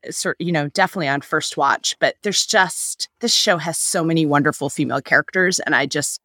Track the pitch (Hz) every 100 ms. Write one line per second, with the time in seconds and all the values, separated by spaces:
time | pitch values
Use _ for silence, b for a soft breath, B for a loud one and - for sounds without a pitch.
0 | - - 180 - 175 160 147 - 185 196
1 | 139 143 - 156 - - 139 - - -
2 | - - 208 - - 208 180 - - -
3 | - - 233 - 214 170 165 160 - 180
4 | 165 165 151 143 147 - 147 - 127 131
5 | - 139 - 185 185 180 - 131 139 151
6 | - -